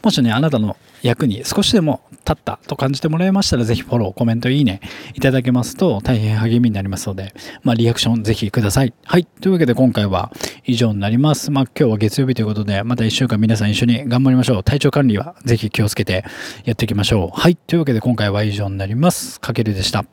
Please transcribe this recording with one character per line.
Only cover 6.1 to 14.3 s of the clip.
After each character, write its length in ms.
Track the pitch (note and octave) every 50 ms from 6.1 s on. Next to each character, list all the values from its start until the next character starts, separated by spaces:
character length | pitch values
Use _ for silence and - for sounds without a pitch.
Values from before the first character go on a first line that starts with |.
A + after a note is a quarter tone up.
| D3+ A2
変 180 | G#2+ G#2+ G#2+ G#2+
励 240 | A2 A#2 A#2 A#2+
み 80 | B2 A#2
に 40 | G#2
な 80 | G2
り 60 | G2 G2
ま 80 | G2
す 100 | F2+ - G#2+
の 60 | F#2+
で、 200 | F#2+ F#2+ F#2+ - - - - - -
ま 100 | - -
あ、 20 | A#2
リ 140 | A2+ A#2 A#2
ア 60 | A#2
ク 60 | -
シ 80 | - A2
ョ 80 | A#2
ン 80 | A#2 G#2+
ぜ 80 | G#2 A2+
ひ 160 | - - G2
く 120 | - -
だ 80 | G#2+ G2+
さ 140 | - - C#3
い。 100 | A#2+ - _ _
は 140 | - - F3+
い。 80 | F3
と 220 | _ _ - - F#3+
い 20 |
う 20 |
わ 60 | F#3+ F3
け 80 | D#3+
で 80 | B2+ A#2
今 180 | A2+ C3 B2+
回 140 | A2+ - G#2
は 260 | G2+ F#2+ F2+ - - - - - - - - _
以 100 | - B2
上 180 | A2+ A#2+ A2+
に 80 | G#2+ G2+
な 100 | G2 G#2
り 80 | A2+ A#2+
ま 160 | C#3 D3+ D3
す。 160 | C#3 - -
ま 120 | D3 C#3
あ、 20 | C3
今 240 | B2 _ - D#3 A#2+
日 40 |
は 60 | A2 G#2
月 220 | A2+ G#2+ - -
曜 60 | C3+
日 80 | C3 B2+
と 80 | -
い 20 | A2+
う 20 |
こ 80 | G#2+ G#2+
と 100 | G#2+ G#2
で、 180 | G2+ G#2 G2
ま 140 | G#2 A#2 B2
た 80 | A#2+ A#2
一 60 | A2
週 180 | - - C3+ A#2+
間 100 | A#2 G#2
皆 180 | A2 A2 A2+
さ 100 | G#2 G#2
ん 40 | G#2
一 40 | G2+
緒 120 | F#2+ A#2+
に 220 | A#2+ A#2+ A#2 - -
頑 140 | A#2+ B2+
張 80 | C3+ C3+